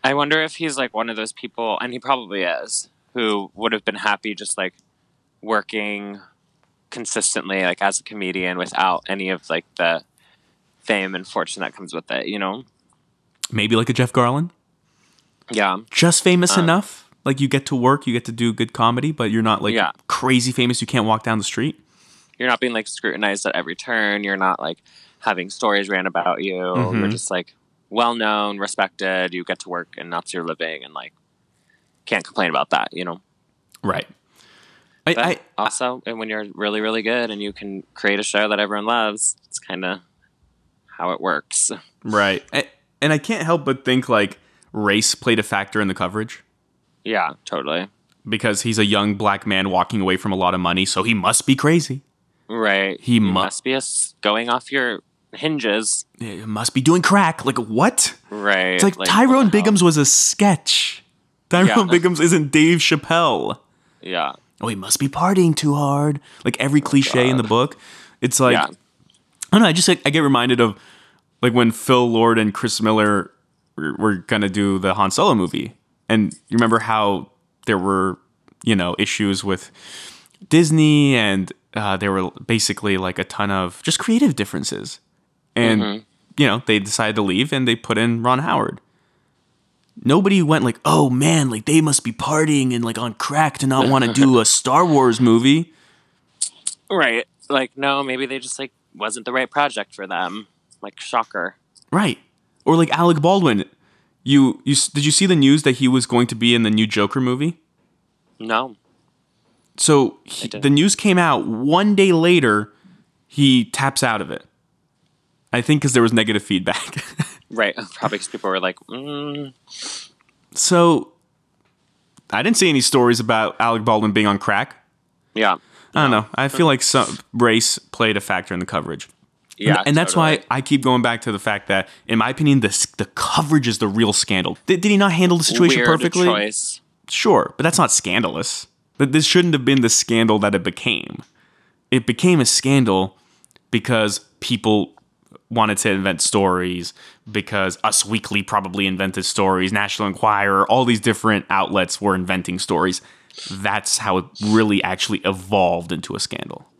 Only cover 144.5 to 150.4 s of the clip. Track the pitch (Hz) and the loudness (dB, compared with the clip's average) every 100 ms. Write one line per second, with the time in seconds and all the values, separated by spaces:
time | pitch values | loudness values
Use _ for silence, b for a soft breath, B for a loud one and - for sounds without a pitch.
144.5 | 113 110 107 87 _ _ _ _ - _ | -2 2 2 0 _ _ _ _ -20 _
145.5 | 117 107 101 113 98 95 87 - 107 98 | 0 0 0 0 0 -2 -2 0 2 2
146.5 | 90 90 90 85 B B B - 104 - | 0 -2 -6 -10 B B B -10 -8 -4
147.5 | 104 95 90 107 104 101 110 - 101 98 | -2 -2 -2 -2 -2 -2 -4 -2 -4 0
148.5 | 104 95 95 98 92 95 92 90 - 95 | -2 -2 -2 -2 -2 -4 -4 -6 0 0
149.5 | 92 95 104 101 - 104 90 110 104 | 2 0 -2 -4 -4 -6 -2 0 2